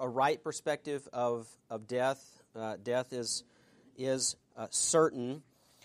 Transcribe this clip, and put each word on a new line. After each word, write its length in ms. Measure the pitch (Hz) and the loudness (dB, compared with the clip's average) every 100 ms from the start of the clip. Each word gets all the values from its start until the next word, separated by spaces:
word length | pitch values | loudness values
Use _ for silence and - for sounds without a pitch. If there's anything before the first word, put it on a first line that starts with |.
a 40 | 127 | -2
right 340 | 120 139 156 | 4 4 4
perspective 640 | 160 - 160 147 - 143 - | -2 -6 -2 -2 -2 -6 -4
of, 340 | 127 120 120 113 - - | 0 0 0 -6 -16 -10
of 180 | 113 107 | -10 -4
death. 560 | 123 131 135 - - _ 113 | 0 2 0 -6 -20 _ -8
Uh, 200 | 110 98 | -6 -6
death 300 | 107 123 127 | -2 0 0
is, 320 | 127 113 - - _ _ _ - - | -4 -4 -4 -8 _ _ _ -20 -6
is, 400 | 131 131 120 - _ - | -2 0 0 -4 _ -12
uh, 100 | 107 | -6
certain. 720 | - - 165 156 135 123 147 - _ _ - | -2 2 6 4 2 -4 -6 -12 _ _ -20